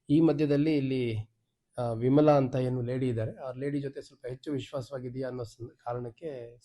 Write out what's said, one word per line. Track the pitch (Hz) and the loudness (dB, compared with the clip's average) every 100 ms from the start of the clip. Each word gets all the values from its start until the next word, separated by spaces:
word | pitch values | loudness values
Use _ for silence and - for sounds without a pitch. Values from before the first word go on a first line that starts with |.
| - | 2
ಈ | 147 | 4
ಮಧ್ಯದಲ್ಲಿ | 165 143 151 143 156 151 | 6 4 2 2 2 2
ಇಲ್ಲಿ, | 131 131 120 110 107 _ _ _ _ - | 0 0 -2 -4 -6 _ _ _ _ -6
ಆ, | 120 | -4
ವಿಮಲಾ | 113 123 143 151 | 0 4 6 8
ಅಂತ | 143 127 131 | 6 4 0
ಏನು | 127 127 | -2 -2
ಲೇಡಿ | 120 127 131 | -2 -2 0
ಇದ್ದಾರೆ, | 113 110 135 | 0 -4 -6
ಆ | 135 | -12
ಲೇಡಿ | 127 143 143 | -6 -4 -4
ಜೊತೆ | 135 139 | -6 -10
ಸ್ವಲ್ಪ | - 135 - | -16 -14 -12
ಹೆಚ್ಚು | 135 156 | -10 -6
ವಿಶ್ವಾಸವಾಗಿದೆಯಾ | 139 - 143 120 135 127 127 127 | -6 -6 -8 -8 -10 -8 -6 -6
ಅನ್ನೋ | 127 | -6
ಸಂ-, | 113 - 120 - | -10 -12 -16 -12
ಕಾರಣಕ್ಕೆ | 120 123 120 - 165 131 117 120 | -8 -8 -8 -10 -12 -10 -14 -18